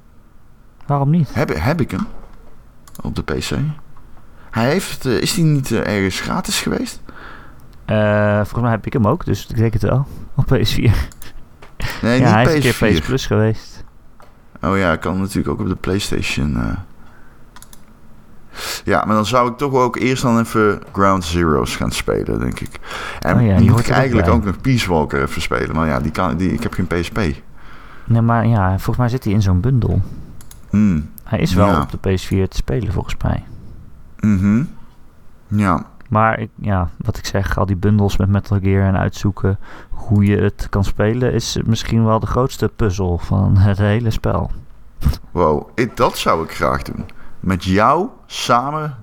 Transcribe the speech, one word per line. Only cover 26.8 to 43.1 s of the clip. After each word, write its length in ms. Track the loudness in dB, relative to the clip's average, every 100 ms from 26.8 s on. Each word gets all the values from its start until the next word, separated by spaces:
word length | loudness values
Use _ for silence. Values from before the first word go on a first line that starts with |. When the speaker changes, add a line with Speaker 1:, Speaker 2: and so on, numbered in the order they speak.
| -2
Speaker 2:
P 80 | -2
S 80 | -2
P. 100 | -2 -2 -2 -10 -16 -16 -16 -16 -16 0
Speaker 1:
Nee, 160 | 2
maar 260 | 4 4 4
ja, 220 | 4 2
volgens 280 | 0 0 0
mij 120 | 0
zit 140 | 0
hij 100 | 0
in 80 | 2
zo'n 180 | 4 4
bundel. 400 | 4 2 2 0 0 -6 -14 -14 -16 -18 -2
Speaker 2:
Hmm. 400 | 2 2 2 -2 -12
Speaker 1:
Hij 160 | -6 -2
is 140 | 2
wel 140 | 4 4
Speaker 2:
Ja. 140 | 4
Speaker 1:
op 200 | 0 -4
de 80 | -2 -2
P 40 |
S 60 | 0
vier 220 | 0 0
te 80 | -2
spelen, 360 | -2 -2 -2
volgens 220 | -2 -4 -2
mij. 200 | 0 -2 -4 -14 -16 -16 -18 -18 -20 -2
Speaker 2:
Mhm. 440 | 2 4 4 4 0 -6 -16 -20 -20 -20 -20 -20 -4
Ja. 380 | 0 2 2 0 -14 -2
Speaker 1:
Maar 300 | 2 2 0
ik, 100 | -4 -8
ja, 340 | -2 0 0 -2
wat 200 | -4 -4
ik 80 | -4
zeg, 320 | -2 -2 0
al 80 | 0
die 100 | 2
bundels 420 | 2 4 4 2
met 120 | 2
Metal 300 | 2 2 0
Gear 260 | 2 4 4
en 100 | 2
uitzoeken 600 | 0 0 -2 0 0 -2 -6 -14 -8
hoe 360 | -6 0 4 4
je 120 | 4
het 300 | 2 0 -2
kan 140 | 0
spelen, 500 | 0 2 2 2 0
is 240 | 0 -2 -2 0
misschien 400 | -2 0 2 4
wel 140 | 2
de 60 | 0
grootste 460 | 0 -2 -2 -4 0
puzzel 420 | 0 0 0